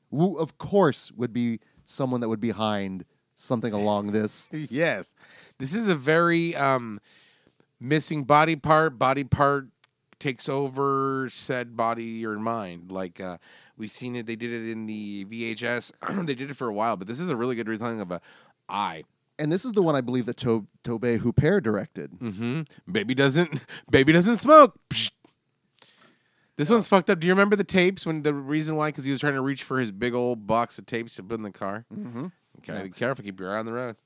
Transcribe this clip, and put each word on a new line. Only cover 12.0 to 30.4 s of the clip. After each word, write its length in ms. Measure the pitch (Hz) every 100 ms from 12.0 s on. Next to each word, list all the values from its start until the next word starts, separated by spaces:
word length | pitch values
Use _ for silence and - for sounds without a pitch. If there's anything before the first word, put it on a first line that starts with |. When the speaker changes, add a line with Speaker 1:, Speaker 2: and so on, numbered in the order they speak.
| 113 113 113
Speaker 2:
or 140 | 104
mind. 520 | 113 117 95 87 90
Like, 280 | 95 92 -
uh, 160 | 92 85 - - - -
we've 140 | 107
seen 240 | - 123 120
it. 100 | 113
They 100 | 113
did 140 | 120
it 200 | 117 113
in 160 | 110 110
the 380 | 107 104 101 98
V 200 | 117 113
H 160 | 110
S. 300 | 117 120 - -
<clears throat> 220 | - 190
They 100 | 165
did 160 | 123 139
it 60 | 135
for 120 | 123
a 60 |
while, 240 | 101 117 95
but 80 | 95
this 120 | 127
is 100 | 180
a 60 | 120
really 180 | 123 117
good 120 | 110
retelling 320 | 110 117 110
of 80 | 92
a 80 | 87 - - _ _ -
eye. 360 | 98 95 80 - _ _ -
Speaker 1:
And 120 | 151
this 120 | 190
is 100 | 262
the 100 | 202
one 120 | 165 139
I 60 |
believe 240 | 123 127 113
that 120 | -
to-, 280 | 123 113 101 _
Tobey 340 | - 113 120 113
Hooper 440 | 117 - 151 202
directed. 480 | 113 104 - - 71 -
Speaker 2:
Mm-hmm. 720 | 120 98 117 156 151 - -
Baby 220 | 104 104
doesn't, 500 | 127 139 139 175 139 - -
<laughs> 160 | -
baby 200 | 139 135
doesn't 260 | 170 185 233
smoke. 420 | 254 311 247 - -
Psh. 220 | - - - _ _ _ _ _ _ - _ _ _ _ _ _ -
This 140 | 151
Speaker 1:
No. 60 | 233
Speaker 2:
one's 100 | -
fucked 240 | 196 196
up. 80 | 180
Do 80 | 170
you 60 |
remember 220 | 190 202 202
the 80 |
tapes? 400 | 185 185 180 190
When 200 | 170 156
the 100 | 147
reason 420 | 143 135 156 156 156
why, 160 | 151
'cause 140 | 147 135
he 60 |
was 100 | 131
trying 140 | 147 135
to 60 |
reach 200 | 131 135
for 160 | - 131
his 120 | 113
big 240 | 98 120 120
old 320 | 123 120